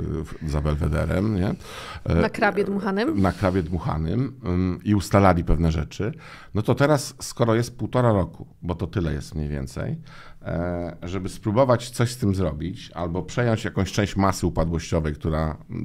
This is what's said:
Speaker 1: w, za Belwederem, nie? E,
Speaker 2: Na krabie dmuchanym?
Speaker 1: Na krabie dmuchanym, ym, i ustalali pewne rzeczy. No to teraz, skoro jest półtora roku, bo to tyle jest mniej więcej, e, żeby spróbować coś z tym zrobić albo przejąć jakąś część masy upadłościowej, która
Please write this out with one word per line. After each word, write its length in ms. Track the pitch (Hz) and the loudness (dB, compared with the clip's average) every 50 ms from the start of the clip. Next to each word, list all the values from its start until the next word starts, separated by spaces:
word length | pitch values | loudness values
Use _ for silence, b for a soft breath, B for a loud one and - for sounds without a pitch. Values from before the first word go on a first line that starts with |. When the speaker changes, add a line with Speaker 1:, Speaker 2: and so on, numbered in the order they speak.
| 82 78 76 78 76 | -4 -4 -4 -6 -6
Speaker 1:
w, 260 | - - - 80 76 | -8 -10 -8 -6 -4
za 100 | 71 76 | -2 0
Belwederem, 720 | 73 76 76 73 82 78 78 78 78 80 82 90 101 110 107 | 0 0 0 0 0 0 0 0 0 0 0 0 0 0 0
nie? 200 | 90 87 - - B B B B B B B B B - | 0 0 0 -2 B B B B B B B B B -2
E, 120 | - 165 | 0 2
Speaker 2:
Na 140 | 165 - 214 | 2 2 2
krabie 340 | - - 220 202 202 202 196 | 2 2 0 2 2 0 0
dmuchanym? 580 | 196 202 202 190 196 190 202 233 311 330 98 | 0 -2 -2 -2 -2 0 0 0 0 2 2
Speaker 1:
Na 100 | 98 92 | 2 2
krabie 320 | - - 104 92 90 95 82 | 2 2 0 2 2 2 0
dmuchanym, 760 | 80 90 82 - - 85 78 80 82 95 120 135 131 - - - | 0 -2 -4 -2 -2 -2 -2 -2 0 0 0 -2 -2 -4 -6 -4
ym, 340 | 87 90 90 92 92 90 - - | -2 0 2 2 0 0 0 2
i 120 | 101 104 | 2 2
ustalali 480 | 101 92 - - 101 101 95 87 87 85 | 2 4 4 6 6 8 8 6 6 4
pewne 280 | - 80 78 85 82 | 4 4 4 4 4
rzeczy. 400 | 80 80 76 - - - 95 113 160 B B B B B B B - | 4 2 -2 -4 -4 -4 -4 -4 -4 B B B B B B B -4
No 80 | 98 | 0
to 140 | 110 - 120 | 2 2 4
teraz, 400 | - 143 143 151 139 - - - - | 4 6 6 6 4 2 -4 -10 -12
skoro 360 | - - - - 123 117 110 | -12 -8 -2 0 2 4 4
jest 220 | 117 123 - - | 2 2 -2 -4
półtora 360 | - 110 104 - 127 123 120 107 | -6 -6 -2 2 4 4 4 4
roku, 340 | 95 85 - - - - - - - | 4 2 0 -4 -12 -16 -18 -16 -8
bo 140 | - 87 85 | -6 -6 -4
to 120 | - 95 | -4 -4
tyle 260 | 82 - 104 85 78 76 | -4 -2 -2 0 0 -2
jest 220 | 71 - - - | -4 -6 -6 -6
mniej 140 | 78 76 73 | -6 -4 -4
więcej, 480 | 73 69 67 - - - - - 160 160 B B B B B B B B | -4 -6 -6 -8 -8 -8 -6 -6 -6 -8 B B B B B B B B
e, 560 | - - 82 82 87 90 87 87 87 82 - - - | -8 -6 -4 -4 -2 -2 -4 -4 -6 -8 -10 -10 -8
żeby 260 | 87 92 98 92 107 | -6 -6 -4 -6 -6
spróbować 600 | - - - 110 101 123 139 127 120 113 - - | -8 -4 -2 2 4 4 6 6 4 2 0 -4
coś 220 | - - 120 117 | -2 0 0 0
z 60 | - | 0
tym 180 | - 104 101 95 | 0 0 2 2
zrobić 560 | 95 92 78 73 76 80 90 - - - - | 2 0 -2 -2 -4 -6 -6 -8 -8 -12 -12
albo 300 | - 78 87 87 82 92 | -8 -6 -6 -4 -4 -4
przejąć 440 | - - - 127 123 117 113 104 - | -6 -4 -2 0 2 2 2 0 0
jakąś 260 | 101 - 95 92 - | -2 0 0 -2 0
część 240 | - - 104 90 - | 2 0 0 2 2
masy 320 | 95 98 98 90 - - | 2 2 2 2 2 0
upadłościowej, 640 | 87 82 82 82 82 82 80 - - 90 82 80 78 73 | 0 0 0 0 0 0 -2 -2 0 0 0 0 0 -2
która 440 | - - 82 78 78 80 78 - - - - - - 82 | -2 -2 -2 0 0 0 -2 -4 -6 -10 -10 -8 -8 -6